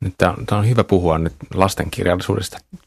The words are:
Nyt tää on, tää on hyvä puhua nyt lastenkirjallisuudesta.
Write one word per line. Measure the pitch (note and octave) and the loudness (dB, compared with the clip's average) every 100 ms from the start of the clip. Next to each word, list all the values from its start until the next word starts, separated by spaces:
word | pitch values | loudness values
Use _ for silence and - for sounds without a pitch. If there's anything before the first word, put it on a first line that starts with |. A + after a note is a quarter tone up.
Nyt | F#2+ - | -6 -2
tää | F2+ | -2
on, | - - | -2 -2
tää | G#2 | 0
on | G#2+ | 2
hyvä | A2+ | 2
puhua | - F#2+ F2 D#2+ | 2 2 4 2
nyt | E2 - - | 0 -4 -8
lastenkirjallisuudesta. | F2+ F#2+ - - - F2+ F2+ - G2+ F#2+ - - - | 0 0 0 -4 -2 0 0 0 -4 -4 -10 -18 -20